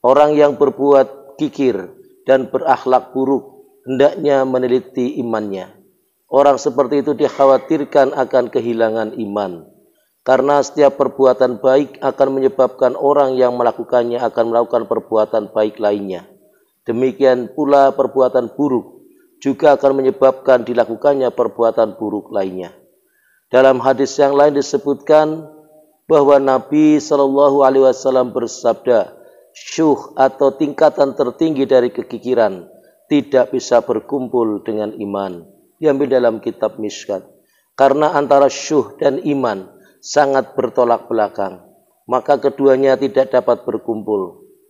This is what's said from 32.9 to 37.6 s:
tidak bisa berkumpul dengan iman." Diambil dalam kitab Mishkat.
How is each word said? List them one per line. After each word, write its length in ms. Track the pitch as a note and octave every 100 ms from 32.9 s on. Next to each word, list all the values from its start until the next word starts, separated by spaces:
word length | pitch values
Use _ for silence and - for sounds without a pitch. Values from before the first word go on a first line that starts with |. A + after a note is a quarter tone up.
| _ _
tidak 420 | D3 - C3+ A#2+
bisa 320 | C3 - A#2+
berkumpul 800 | A2+ A2 - C#3+ B2+ B2+ A2+ G2+
dengan 300 | - G#2+ G#2+
iman." 540 | G#2+ G2+ G2+ G2 F2 E2 _ _ _
Diambil 320 | D3+ C#3 C#3
dalam 320 | B2+ A#2+ A2
kitab 320 | A2+ - G#2+ -
Mishkat. 480 | G#2+ - - G2 - _ _ _